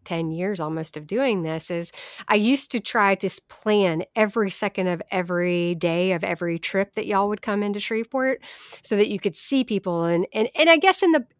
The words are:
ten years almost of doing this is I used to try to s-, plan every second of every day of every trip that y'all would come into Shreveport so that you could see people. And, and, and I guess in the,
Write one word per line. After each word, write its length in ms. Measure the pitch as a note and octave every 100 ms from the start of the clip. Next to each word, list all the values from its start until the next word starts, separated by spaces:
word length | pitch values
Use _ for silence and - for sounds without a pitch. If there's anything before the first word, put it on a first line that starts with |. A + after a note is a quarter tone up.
ten 260 | - E3+ E3
years 300 | D#3+ F#3 F#3+
almost 360 | D#3 D#3+ D#3 D#3
of 80 | D3+
doing 360 | G#3+ C4+ G3+
this 280 | D#3+ D#3+ -
is 200 | E3+ E3+ - - - -
I 80 |
used 360 | G#3 G#3+ C4+ -
to 80 | B3
try 340 | - A#3 G3+
to 140 | G3 F#3+
s-, 100 | -
plan 640 | - - G#3+ G#3 F#3+ D#3+ -
every 360 | - G#3+ A3+ G3+
second 380 | - G3+ - F#3
of 120 | E3+ -
every 640 | F#3+ F3 F3 F3 F3 F3 E3+
day 360 | F3 E3 F#3
of 120 | F3
every 340 | E3+ E3+ F3 E3+
trip 340 | - F#3+ G3+ -
that 100 | G#3+
y'all 220 | G3+ G3+
would 120 | G#3
come 220 | - G3+
into 180 | G#3 G3+
Shreveport 600 | - A3 A3+ C4+ C4 C4+ - - - -
so 140 | - G#3
that 120 | G#3
you 100 | G3+
could 180 | G3+ D#3
see 280 | - C#4
people. 400 | B3+ G3+ F#3 E3+
And, 220 | E3+ E3+ F#3+
and, 160 | A3 A#3
and 140 | - D#4+
I 80 | E4
guess 260 | F#4+ F4+
in 100 | F4+
the, 140 | D#4+ A#3+